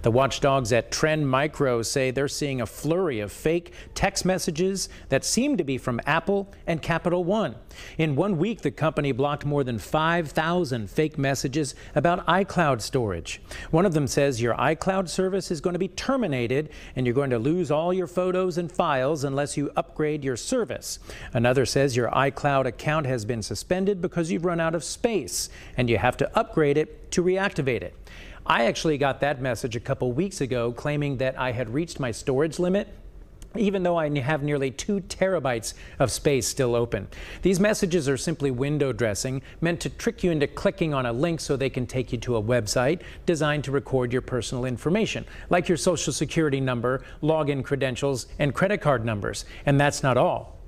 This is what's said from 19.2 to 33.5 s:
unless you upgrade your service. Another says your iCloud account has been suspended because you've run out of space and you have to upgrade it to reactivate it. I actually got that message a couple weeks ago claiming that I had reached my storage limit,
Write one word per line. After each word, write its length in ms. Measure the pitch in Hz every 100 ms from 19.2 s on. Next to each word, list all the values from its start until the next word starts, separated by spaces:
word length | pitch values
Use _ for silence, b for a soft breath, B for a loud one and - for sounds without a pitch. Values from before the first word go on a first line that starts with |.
| 135
unless 320 | 135 143 -
you 120 | 147 -
upgrade 480 | 170 - 151 151
your 140 | 135 123
service. 640 | - 254 180 107 - - B B B
Another 320 | 127 120 127 123
says 280 | 139 139
your 160 | 120 120
iCloud 540 | - 139 - 147 139 127
account 400 | 113 - 156 135
has 200 | 127 104
been 160 | 120
suspended 600 | 101 104 - 180 196 202
because 300 | 170 - 165
you've 140 | 196 170
run 160 | 165
out 120 | 165
of 120 | 165 -
space 640 | - 233 214 127 - - B B B
and 140 | 127
you 80 | 110
have 180 | 123 -
to 240 | 139 -
upgrade 380 | 226 - 151 143
it 340 | 156 - -
to 100 | -
reactivate 600 | 175 190 196 - 131 117
it. 120 | - - - B B B -
I 220 | 185 233
actually 300 | 160 165 143
got 220 | 139 127
that 220 | 139 143
message 340 | 131 117 131 117
a 60 |
couple 320 | - 139 127
weeks 260 | 123 196 -
ago 320 | 135 123 117
claiming 460 | 123 147 147 143 131
that 200 | 131 131
I 140 | 127
had 220 | 120 117
reached 260 | 123 170 -
my 120 | 131
storage 460 | 107 - 131 160 143
limit, 300 | 175 190 208 - - - - - -